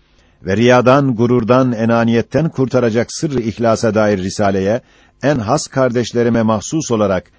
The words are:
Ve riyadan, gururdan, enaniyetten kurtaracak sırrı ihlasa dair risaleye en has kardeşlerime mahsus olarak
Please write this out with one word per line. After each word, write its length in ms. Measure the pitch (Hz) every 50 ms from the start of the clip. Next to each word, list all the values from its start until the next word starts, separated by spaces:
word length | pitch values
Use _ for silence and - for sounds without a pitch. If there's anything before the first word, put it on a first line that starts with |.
| _ _ _ _ _ _ _ _ -
Ve 100 | 87 95
riyadan, 580 | 107 120 120 123 123 110 127 131 143 139 135 120
gururdan, 580 | 101 120 117 123 123 113 101 123 131 131 127
enaniyetten 760 | 120 107 113 113 117 117 113 117 117 117 107 - - 135 160 165
kurtaracak 640 | - - 135 120 - 127 120 117 107 120 113 -
sırrı 280 | - - 160 160 139 123
ihlasa 540 | 107 113 95 - 117 113 110 101 120 113 98
dair 240 | 107 107 104 104 92
risaleye 640 | 92 95 - - 104 98 98 95 95 98 113 127 _ _ _ _ _ _ _ -
en 160 | - 135 151 127
has 280 | 104 104 139 156 -
kardeşlerime 760 | - - 135 131 127 113 123 113 - - 120 117 117 113 117
mahsus 480 | 113 110 110 104 - - 151 160 139 -
olarak 400 | 117 107 104 98 95 90 - _ _